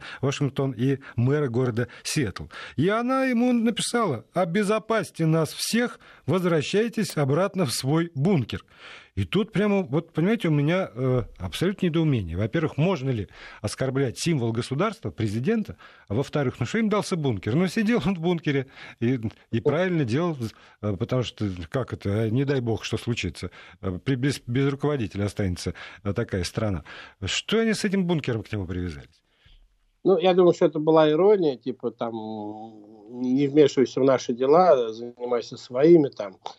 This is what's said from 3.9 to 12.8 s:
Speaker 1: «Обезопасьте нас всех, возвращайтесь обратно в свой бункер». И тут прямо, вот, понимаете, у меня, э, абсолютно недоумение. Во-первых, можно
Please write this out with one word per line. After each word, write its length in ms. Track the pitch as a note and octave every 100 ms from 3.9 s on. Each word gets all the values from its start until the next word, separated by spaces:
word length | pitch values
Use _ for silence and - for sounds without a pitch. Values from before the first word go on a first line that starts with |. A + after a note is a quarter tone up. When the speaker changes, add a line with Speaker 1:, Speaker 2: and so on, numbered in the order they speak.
| A#3+ G#3+ A#2 -
Speaker 1:
«Обезопасьте 920 | E3+ F#3 F3 G3+ G#3+ G#3+ A3 E3+ - D#3+
нас 280 | D#3+ D3+
всех, 460 | - - A3+ A#3+ - - - -
возвращайтесь 920 | F3+ F3+ E3 C3+ G3 A3+ - G3 -
обратно 480 | C#3 C#3+ G3 F#3 D3+
в 80 |
свой 380 | - B2+ D#3+ E3+ C#3
бункер». 480 | D#3 F#3 A2+ F#2+ - - - - - -
И 80 | G2
тут 260 | F#3 G#3+
прямо, 300 | E3+ G#3 G3
вот, 320 | E3 C#3 -
понимаете, 340 | - F3 A3+ F3
у 40 |
меня, 400 | D3 C#3+ F3+ F#3
э, 300 | A#2+ C3 B2+ - -
абсолютно 480 | F2+ - E3+ G3+ F#3
недоумение. 500 | D#3+ D#3+ B2+ F2 E2
Во-первых, 400 | A2 E3 D#3
можно 320 | -